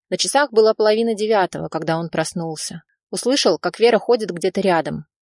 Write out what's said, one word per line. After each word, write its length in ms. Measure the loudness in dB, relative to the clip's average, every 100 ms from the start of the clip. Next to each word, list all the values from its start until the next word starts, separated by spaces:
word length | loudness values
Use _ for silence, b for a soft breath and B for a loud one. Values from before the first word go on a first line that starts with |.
| -8
На 60 | -4
часах 340 | 0 0 2
была 240 | 4 4
половина 400 | 4 2 2 0
девятого, 540 | -2 0 2 2 -2 -8
когда 280 | -6 -4 -4
он 140 | -4
проснулся. 720 | -4 -4 -4 -8 -8 -10 -14 _ _ _
Услышал, 480 | -4 0 2 2 0
как 200 | -2 0
Вера 200 | 2 2
ходит 340 | 2 0 -2
где-то 280 | -4 -4 0
рядом, 460 | 0 0 0 -8 -12 _